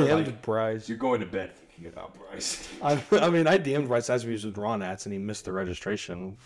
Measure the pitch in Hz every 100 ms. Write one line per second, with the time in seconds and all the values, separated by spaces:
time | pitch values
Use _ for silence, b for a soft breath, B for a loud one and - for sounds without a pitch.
0 | 139 160 143 117 - 110 110 110 110 113
1 | 131 120 92 95 92 - - - 85 85
2 | - - - - - - - - 143 147
3 | - 202 165 170 160 190 147 139 135 120
4 | 117 123 117 110 107 101 107 107 92 95
5 | 104 98 101 104 - 92 92 90 95 104
6 | - 87 92 101